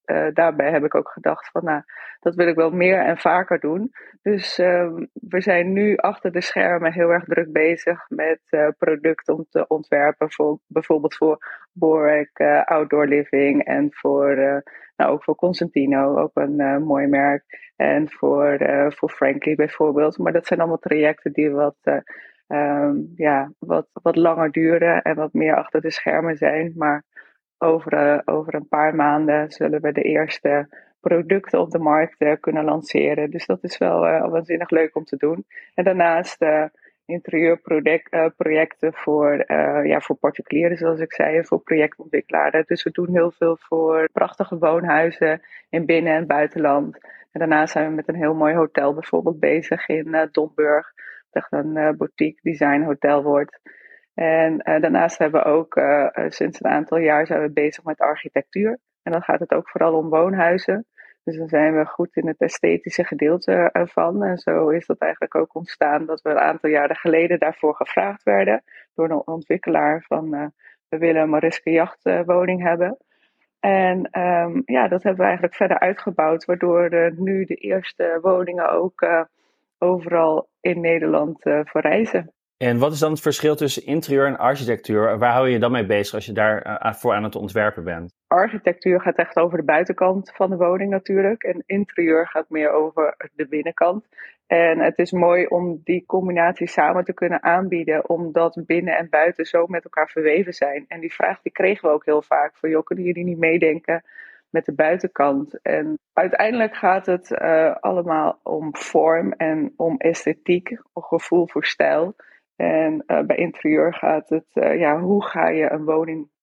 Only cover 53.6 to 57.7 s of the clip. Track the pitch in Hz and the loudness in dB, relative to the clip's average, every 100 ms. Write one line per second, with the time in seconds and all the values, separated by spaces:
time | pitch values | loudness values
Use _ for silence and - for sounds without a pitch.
53.6 | - - - - _ - 165 160 160 156 | -20 -20 -20 -20 _ -4 0 2 2 0
54.6 | - 156 160 185 165 - 156 151 - 156 | 0 4 4 4 2 2 2 2 4 2
55.6 | 160 - 139 147 135 - 160 - - - | 2 0 2 2 2 -2 -6 -2 -4 -2
56.6 | - - 160 165 160 151 160 160 151 147 | 0 0 0 0 2 2 2 -2 -2 0
57.6 | 147 | -2